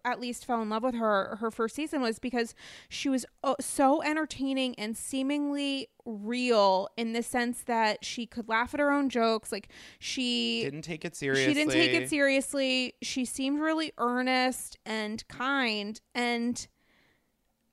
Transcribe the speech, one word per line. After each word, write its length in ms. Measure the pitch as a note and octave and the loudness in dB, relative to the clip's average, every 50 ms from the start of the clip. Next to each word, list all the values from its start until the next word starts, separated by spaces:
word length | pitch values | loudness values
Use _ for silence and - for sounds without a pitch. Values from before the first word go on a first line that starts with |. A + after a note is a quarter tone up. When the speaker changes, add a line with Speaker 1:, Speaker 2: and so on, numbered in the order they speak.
| - | -4
Speaker 1:
at 140 | B3 B3 - | -4 -2 -2
least 240 | B3 A#3+ A#3 - - | -4 -6 -6 -6 -4
fell 160 | - A#3+ A3+ | -2 -2 0
in 60 | A3 G#3+ | 0 0
love 140 | G#3+ A3 | -2 0
with 140 | A#3 C4 A#3+ | 0 0 0
her, 400 | A#3 A3+ G#3+ G#3 G3 F#3+ - A3+ | 2 2 4 4 4 2 0 -4
her 140 | G3+ A#3 A3+ | -4 -4 -4
first 240 | - - A3+ A3 - | -2 -2 -2 -2 -2
season, 240 | - D#4 D#4 E4+ C#4 | -4 -6 -2 -2 0
was 160 | B3+ A3+ A3+ - | 0 0 -2 -2
because 360 | - A#3+ B3+ A#3+ A#3 A#3 - - - - - - - - | -4 -2 0 0 -2 -2 -6 -14 -20 -20 -20 -20 -16 -12
she 200 | - - - C#4 | -8 -4 0 0
was, 160 | C4 B3 A#3 - _ _ - | 0 0 -2 -4 _ _ -2
uh, 100 | C#4 B3+ - | 0 0 0
so 420 | - - - - C#4 C4+ C#4+ - | -2 -2 2 4 6 6 6 4
entertaining 720 | - D4+ D4+ D#4 D#4 - - - C4+ C4+ C4+ C4 C4 B3+ - - | 2 0 0 0 -2 -4 -4 -4 -2 -2 0 0 0 -2 -2 -4
and 160 | G#3 A3 A3 | -6 -6 -6
seemingly 920 | - - - C4+ C4 C4 C4+ D4 D4 C#4+ C#4+ C#4+ C#4+ C#4+ C#4 C#4 C4+ - - _ _ - | -6 -8 -6 -4 -2 0 0 0 0 0 0 -2 -2 -2 -2 -2 -4 -6 -8 _ _ -12
real 840 | - A3 G3+ G#3 G#3+ A#3+ B3 B3 B3 A#3 G#3+ G3 G3 F#3+ F#3 G3+ - - | -10 -10 -6 -4 -4 -2 0 2 4 6 6 6 6 6 4 2 -2 -4
in 160 | A3+ A#3 A3+ | -4 -2 -2
the 100 | A3+ A#3 | 0 -2
sense 400 | A#3 - - B3 A#3+ A#3+ A#3+ - | -2 0 0 0 0 0 -2 -4
that 420 | - - A#3 A3+ A3 G#3+ G#3 - - | -4 -2 2 2 2 2 0 -2 -6
she 220 | - - B3 A3 | -8 -8 -8 -8
could 220 | - - A#3+ G#3+ A#3+ | -8 -8 -8 -4 -2
laugh 260 | A3+ A3+ B3 - - | 0 0 0 0 0
at 60 | C#4+ | 2
her 100 | D4 C#4+ | 4 4
own 180 | C#4+ C#4+ C#4 C4 | 4 4 2 2
jokes. 440 | - A#3 A3+ A3+ A3+ A3 - - | 2 4 4 4 4 2 -2 -4
Like, 160 | A3 G3 - - - - - - - - | -8 -8 -8 -10 -18 -20 -20 -20 -18 -12
she 600 | - - - C4 B3 A#3+ A#3+ A#3+ A#3 A#3 A#3 A#3 - | -10 -6 -4 -2 0 0 0 0 0 0 0 0 -2
Speaker 2:
Didn't 180 | C#3 C#3 D#3 | -4 -4 -6
take 220 | D#3 E3 F3 D#3+ - | -8 -8 -8 -8 -8
it 100 | F3 - | -8 -8
Speaker 1:
she 100 | - D3 C#3 C3+ C3+ C3+ D4+ D4 | -4 0 2 2 4 4 4 4
didn't 160 | D4 D4+ D4+ | 4 2 2
take 220 | C4 - F4 - | 4 4 4 4
it 160 | - E4+ - - | 2 0 0 0
Speaker 2:
seriously. 0 | |
Speaker 1:
seriously. 840 | D#4+ C#4+ C#4 C#4 C4+ C4+ C4 - - C#4 C4+ C4 B3+ B3+ B3+ B3 - - | 2 2 4 4 4 2 0 0 0 0 0 2 2 0 0 -2 -6 -8
She 220 | A#3+ - - C4 B3 | -8 -6 -4 -2 -4
seemed 360 | - - - C4+ C4+ C#4+ D4 | -4 -4 -4 -2 -2 0 0
really 320 | D#4 D#4+ D#4+ D#4+ D#4+ D4 - - | 0 0 0 0 0 -2 -2 -2
earnest 800 | A#3 A#3+ B3 B3 B3+ B3+ B3+ B3+ B3+ B3+ B3 - - - - - - | 0 0 0 0 2 2 2 2 2 2 0 -4 -8 -12 -14 -14 -8
and 380 | - A3 A3 G#3+ G#3+ A3 A3+ - - | -6 -6 -4 -4 -4 -6 -8 -10 -12
kind, 720 | - - B3 C4+ C#4 C#4 B3+ A3+ G#3+ G#3 G3+ G#3 G#3+ - - _ - | -8 -4 -2 0 0 2 2 0 0 -2 -4 -6 -8 -12 -14 _ -4
and 520 | A#3+ A#3+ A#3+ A#3+ A#3 A#3 A#3+ A#3+ - - - _ _ _ _ _ _ _ _ _ _ _ _ _ _ _ _ _ _ _ _ | -2 -2 0 0 0 0 -2 -2 -4 -8 -14 _ _ _ _ _ _ _ _ _ _ _ _ _ _ _ _ _ _ _ _